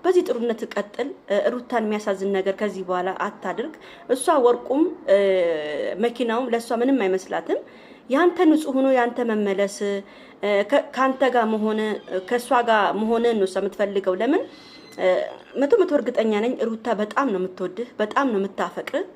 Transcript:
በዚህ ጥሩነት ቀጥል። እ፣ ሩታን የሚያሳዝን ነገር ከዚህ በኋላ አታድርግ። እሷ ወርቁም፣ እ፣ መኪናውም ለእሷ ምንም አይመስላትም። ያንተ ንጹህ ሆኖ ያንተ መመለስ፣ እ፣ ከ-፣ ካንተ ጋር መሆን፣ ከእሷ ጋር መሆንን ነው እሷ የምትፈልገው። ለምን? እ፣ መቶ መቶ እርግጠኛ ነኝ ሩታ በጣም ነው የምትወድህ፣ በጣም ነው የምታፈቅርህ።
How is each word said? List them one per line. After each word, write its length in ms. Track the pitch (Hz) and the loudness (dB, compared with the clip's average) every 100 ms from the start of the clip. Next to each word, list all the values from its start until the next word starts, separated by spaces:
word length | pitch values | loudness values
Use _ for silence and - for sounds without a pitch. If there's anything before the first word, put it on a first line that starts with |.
በዚህ 220 | 339 359 | 4 2
ጥሩነት 360 | - 240 233 226 226 | 2 -2 -2 -4 -4
ቀጥል። 400 | - 202 - 262 - | -6 -6 -6 -8 -8
እ፣ 120 | - 202 - | -2 0 0
ሩታን 360 | 247 247 240 | -2 -4 -2
የሚያሳዝን 460 | 220 214 214 196 196 | 0 -2 -2 -4 -2
ነገር 220 | 196 190 196 | -2 -2 -2
ከዚህ 260 | 214 190 | -4 -6
በኋላ 260 | 185 180 180 185 | -4 -2 -2 -4
አታድርግ። 540 | 190 - 196 175 285 - - - - | -6 -6 -8 -6 -8 -10 -20 -20 -4
እሷ 180 | 269 320 311 | -2 2 4
ወርቁም፣ 440 | 240 240 - 269 349 - - | 4 2 0 0 0 -2 2
እ፣ 100 | 196 196 185 170 160 151 147 107 180 | 4 6 4 2 0 -4 -4 -4 -2
መኪናውም 500 | 233 233 240 226 254 | -2 0 -2 0 0
ለእሷ 220 | 233 226 233 | -2 -2 0
ምንም 220 | 247 269 | 2 2
አይመስላትም። 600 | 190 190 - 180 - 427 - - - - - | 2 0 -2 -6 -2 -4 -4 -20 -20 -20 -2
ያንተ 280 | 262 349 349 | 4 4 4
ንጹህ 280 | 359 302 294 | 4 4 2
ሆኖ 160 | 262 269 | 0 4
ያንተ 280 | 262 240 247 240 | 4 2 0 -2
መመለስ፣ 500 | 214 202 190 196 - | 0 0 0 -2 -2
እ፣ 140 | 202 202 196 - - - 202 202 | -4 -4 -8 -20 -20 -6 0 0
ከ-፣ 200 | 208 285 - | 2 0 0
ካንተ 320 | - 262 262 269 | -2 -2 2 2
ጋር 160 | 240 220 | 2 0
መሆን፣ 320 | 220 214 214 214 202 - 185 | 0 0 -2 -2 -6 -6 -8
ከእሷ 260 | 185 240 240 254 | -2 -4 2 0
ጋር 200 | 226 220 190 | 4 2 2
መሆንን 420 | 196 220 226 233 226 | 0 0 2 2 2
ነው 100 | 185 | 0
እሷ 100 | 190 | -2
የምትፈልገው። 600 | 190 - 202 196 190 185 | -4 -2 -2 0 -2 -2
ለምን? 260 | 233 339 539 - - - - | 0 0 -2 -12 -20 -20 -20
እ፣ 120 | - 185 185 69 60 - | -2 0 0 -2 -10 -12
መቶ 180 | - 277 466 | -4 2 4
መቶ 140 | 359 | 4
እርግጠኛ 380 | 285 220 240 226 208 | 2 0 -2 0 0
ነኝ 140 | 226 254 | 0 -2
ሩታ 240 | 240 226 247 202 | -4 -4 -4 -2
በጣም 300 | 214 254 269 | -2 0 0
ነው 120 | 190 | 0
የምትወድህ፣ 500 | 185 185 180 196 240 - | -4 -6 -8 -8 -12 -4
በጣም 300 | 214 262 277 | -2 0 0
ነው 120 | 208 | 0
የምታፈቅርህ። 680 | 196 - 185 - - 277 381 | -4 -4 -6 -6 -6 -6 -6